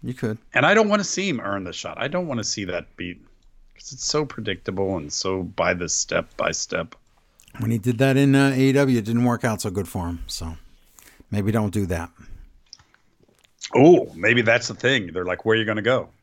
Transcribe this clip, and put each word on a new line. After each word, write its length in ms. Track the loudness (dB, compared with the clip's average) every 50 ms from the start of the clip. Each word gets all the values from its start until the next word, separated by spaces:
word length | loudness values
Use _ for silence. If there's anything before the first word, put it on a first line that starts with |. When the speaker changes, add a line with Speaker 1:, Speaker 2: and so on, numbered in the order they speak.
| -8
Speaker 1:
You 100 | -10 -10
could. 240 | -6 -6 -6 -6 -6 _ -4 -2
Speaker 2:
And 100 | 2 2
I 100 | 4 4
don't 140 | 4 4 4
wanna 140 | 2 0 -2
see 260 | -2 -4 -4 -4 -4
him 120 | -4 -4
earn 240 | -4 -4 -6 -6 -6
the 80 | -8 -10
shot. 260 | -10 -10 -12 -8 -6
I 60 | -6
don't 220 | -4 -4 -4 -4 -4
wanna 160 | -6 -6 -4
see 180 | -4 -6 -6 -6
that 300 | -6 -6 -6 -8 -10 _
be 220 | -12 -10 -10 -10 -12 -18 -20 _ _ _ -20 _ -20 -20 _ _
'Cause 160 | _ -20 -18 -14
it's 140 | -10 -8
so 180 | -4 -2 -2 -2
predictable 720 | -4 -6 -10 -6 -6 -6 -6 -6 -8 -4 -4 -2 -2 -2
and 160 | -4 -6 -6 -8
so 300 | -6 -4 -2 -2 -4 -4
by 320 | -6 -4 -2 0 0 0
the 140 | -2 -2 -4
step 460 | -4 -4 -4 -2 -2 -4 -4 -4 _
by 140 | -4 -4 -4
step. 440 | -4 -4 -8 -6 -6 -6 -6 -8 -12 _ _ _ _ _ _ _ _ _ -20 _ _ -6
Speaker 1:
When 120 | -4 -2
he 80 | -2 -2
did 200 | 0 -2 0 2
that 180 | 2 2 4
in, 180 | 4 4 4 6
uh, 160 | 4 4 4 2
A 40 | 4
E 140 | 2 4 4
W, 260 | 4 4 4 2 2
it 60 | 0
didn't 200 | 0 0 2 2
work 200 | 2 0 0 0
out 160 | -2 -2 -2 -4
so 80 | -4
good 180 | -4 -4 -6 -4
for 180 | -6 -6 -6
him. 180 | -6 -6 -8 -10
So 300 | -10 -10 -10 -10 -10 -12 -12 -18 -20 -20 _ _ _ _ -20 -20 -20 _ _ -14 _
maybe 220 | -4 -2 -2 0 0
don't 200 | 0 0 0 -2
do 140 | -2 -2
that. 240 | -2 -4 -6 -6 -10 _ _ -20 -18 -18 -18 -18 -20 _ _ _ _ -20 _ _ _ _ _ _ _ _ _ _ _ _ _ _ _ _ _ -16 0 4
Speaker 2:
Oh, 360 | 8 10 10 10 8 8 0 -8
maybe 280 | -2 0 2 4 4 4
that's 260 | 4 4 2 2 -2
the 60 | -10
thing. 380 | -2 0 2 2 2 0 -4 -6
They're 120 | -6 -4
like, 200 | -4 -4 -4 0
"Where 120 | 2 2
are 20 | 2
you 60 | 2
gonna 180 | 0 -2 -2 0
go? 260 | 0 0 0 -2 -4 _ _